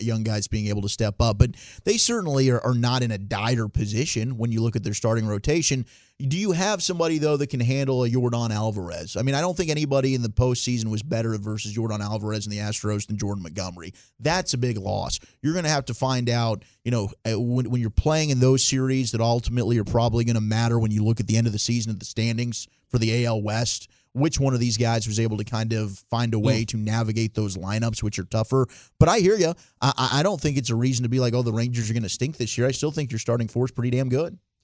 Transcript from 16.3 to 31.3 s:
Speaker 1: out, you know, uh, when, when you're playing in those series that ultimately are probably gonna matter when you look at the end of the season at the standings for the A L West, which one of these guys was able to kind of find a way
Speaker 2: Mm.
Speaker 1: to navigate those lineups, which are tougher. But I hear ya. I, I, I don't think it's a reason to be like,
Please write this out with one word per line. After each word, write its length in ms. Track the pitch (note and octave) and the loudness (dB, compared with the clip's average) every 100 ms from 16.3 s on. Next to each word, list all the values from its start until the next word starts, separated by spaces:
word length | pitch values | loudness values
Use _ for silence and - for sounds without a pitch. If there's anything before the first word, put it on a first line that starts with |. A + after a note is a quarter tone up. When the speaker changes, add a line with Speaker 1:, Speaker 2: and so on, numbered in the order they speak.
Speaker 1:
out, 340 | A#2+ A#2 G2+ - _ A#2+ | 0 0 -2 -8 _ -2
you 60 | |
know, 180 | A#2+ G#2 - A2+ | -2 -2 -6 -4
uh, 80 | A2 | -2
when, 300 | A#2+ B2 A#2 | 0 0 0
when 120 | B2 | -2
you're 80 | A2+ | 0
playing 400 | - D3+ D#3 D#3 | 0 2 2 2
in 100 | B2+ | 4
those 240 | B2+ C3 | 6 6
series 480 | - C3+ C3 C3 A#2+ | 4 2 2 0 0
that 80 | A2 | 0
ultimately 560 | A2+ A#2+ - B2 A2 A#2+ | 2 2 0 0 2 2
are 80 | |
probably 400 | G2+ A#2 A#2 A#2 | 2 2 2 2
gonna 160 | A#2 A#2 | 2 2
matter 380 | G#2+ A2 A#2 A#2 | 2 2 2 2
when 140 | A2 | 2
you 120 | G#2 | 2
look 160 | G#2+ A2+ | 2 2
at 60 | F#2+ | 2
the 100 | A2 | 2
end 100 | A#2 | 2
of 60 | |
the 60 | G#2+ | 0
season 340 | - A#2+ A2+ | 0 -2 -2
at 60 | G2 | -6
the 80 | - | -6
standings 640 | - A#2 A2+ A#2+ A2+ - _ _ | -4 -2 0 -4 -6 -12 _ _
for 80 | A#2+ | 0
the 140 | A2+ | 2
A 140 | A#2+ A#2+ | 2 2
L 160 | A2 | 0
West, 480 | G#2 A2 A#2+ - - _ _ | -2 -2 -2 -4 -8 _ _
which 260 | B2+ D#3 - | 0 0 2
one 160 | C3+ | 2
of 60 | B2 | 2
these 160 | A#2+ A2 | 2 2
guys 320 | A#2 A#2 A2 | 2 0 0
was 100 | G#2+ | 0
able 180 | A2+ G#2+ | 0 -2
to 40 | |
kind 300 | G#2+ A2 A2 | -4 -4 -2
of 260 | A2 G#2+ G2 - | -2 -4 -8 -6
find 240 | A#2 A#2 | -2 0
a 40 | A2 | 2
way 240 | G#2+ A2 | 2 2
Speaker 2:
Mm. 60 | A2+ | 0
Speaker 1:
to 80 | A2+ | -4
navigate 580 | G#2+ A2+ A2 A2 A2 | -2 0 0 0 -2
those 220 | A2 G#2 F#2+ | -2 -4 -4
lineups, 440 | F#2 A2 A#2 A2 | -4 -2 -2 -2
which 160 | G#2 G2+ | -4 -4
are 40 | |
tougher. 440 | F2+ A2+ A2 C3+ B2+ - - - | -4 -2 0 2 0 -4 -4 4
But 80 | D#3+ | 4
I 100 | A3 | 6
hear 160 | F#3 G#3+ | 4 4
ya. 180 | E3 - - _ | 2 -2 -12 _
I, 100 | C#3 B2+ | 0 2
I, 240 | B2+ C3+ | 2 2
I 20 | |
don't 180 | F3+ F3 | 2 0
think 160 | D3+ C#3 | 0 0
it's 140 | A#2+ | 0
a 60 | A2+ | 0
reason 260 | B2+ B2 | 0 0
to 60 | A#2+ | 0
be 100 | C3 | 2
like, 160 | B2 | 2